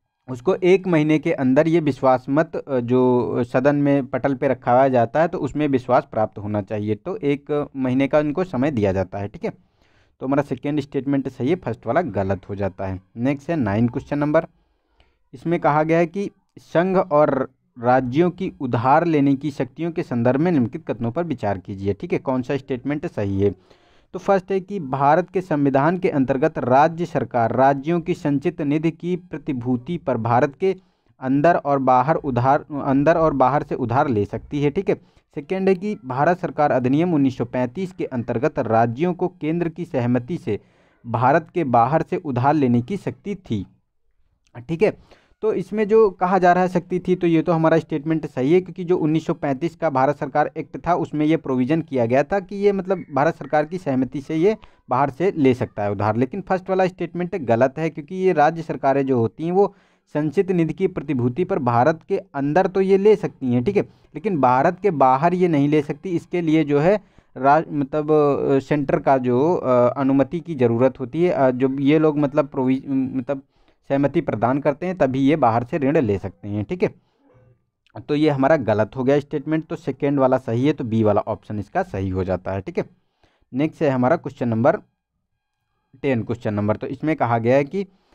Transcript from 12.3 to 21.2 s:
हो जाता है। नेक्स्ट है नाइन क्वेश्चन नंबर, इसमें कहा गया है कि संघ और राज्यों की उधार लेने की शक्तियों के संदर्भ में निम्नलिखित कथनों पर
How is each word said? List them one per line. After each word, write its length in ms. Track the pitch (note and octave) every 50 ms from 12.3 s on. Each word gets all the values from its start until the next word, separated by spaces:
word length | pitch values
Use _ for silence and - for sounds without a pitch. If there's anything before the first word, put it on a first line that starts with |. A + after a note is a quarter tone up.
| G2 F#2 - -
हो 60 | G2+
जाता 300 | G2 G2+ F#2+ F2 - G2
है। 160 | F#2+ F#2+ F#2 _ _ - A#2
नेक्स्ट 320 | A#2 C3+ D3 - - -
है 60 | E3+
नाइन 320 | D#3+ B2 G2+ G2 G#2+ A#2+ A#2+
क्वेश्चन 300 | A#2+ C#3 - - D3 C#3+
नंबर, 300 | D3 D3 D3+ D#3+ D#3+ - _ _ _ _ _ _ _ _ _ _ _ _ _ _ _ _ -
इसमें 260 | C3 - E3 E3+ E3
कहा 240 | E3 D#3 C#3+ D3+ D#3
गया 140 | D#3+ E3 E3
है 100 | F3 D#3+
कि 240 | E3+ G3 G3+ F#3 _ _ _ _ - -
संघ 400 | - _ - D#3+ F3 F#3+ F#3 F3+
और 520 | F#3 F#3 D3 D3 D3+ C#3 C3 C3 B2+ - _ _ _ _ _ B2
राज्यों 520 | A#2 A#2+ B2 C3 C3 A#2+ B2 D3 F3 F3+
की 220 | E3+ - F#3+ F3+ - -
उधार 440 | D3 B2+ A#2+ A#2+ A2 C3 C#3 D#3+ E3+
लेने 300 | E3+ D#3+ D3 C#3 C#3 C#3
की 160 | C3+ D3 D#3
शक्तियों 400 | C3+ - C#3 B2 _ - D#3+ E3+
के 120 | D#3+ F3 E3
संदर्भ 360 | - C3 A#2+ A#2 B2 B2+ C3+
में 120 | D#3+ F#3
निम्नलिखित 400 | F3+ C#3+ A#2+ G#2+ - D#3+ - -
कथनों 200 | C3+ G#2+ A#2 A#2
पर 120 | A#2 E3+